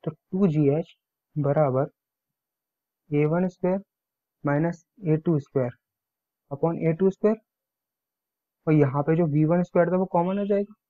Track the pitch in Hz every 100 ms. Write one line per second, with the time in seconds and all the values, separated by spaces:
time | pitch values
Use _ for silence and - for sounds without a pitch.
0 | - - _ 190 202 151 143 147 - _
1 | _ _ _ 151 143 143 147 127 143 _
2 | _ _ _ _ _ _ _ _ _ _
3 | _ 147 151 165 185 - 180 190 - _
4 | _ _ _ _ 147 143 170 175 _ _
5 | 185 156 175 156 - 135 123 - _ _
6 | _ _ _ _ _ 139 160 160 160 160
7 | 190 190 208 226 _ _ _ _ _ _
8 | _ _ _ _ _ _ - 156 139 143
9 | 147 160 170 147 156 175 175 180 170 180
10 | 190 175 175 196 202 202 208 214